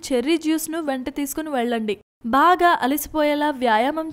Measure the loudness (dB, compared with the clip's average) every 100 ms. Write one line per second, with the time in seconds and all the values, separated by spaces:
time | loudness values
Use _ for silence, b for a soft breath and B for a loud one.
0 | -2 -2 0 0 0 -2 -2 -6 -4 -4
1 | -6 -6 -6 -6 -4 -2 -2 -2 -2 -6
2 | _ _ -2 4 4 6 4 4 0 -2
3 | -2 0 0 2 0 0 2 2 2 -2
4 | -6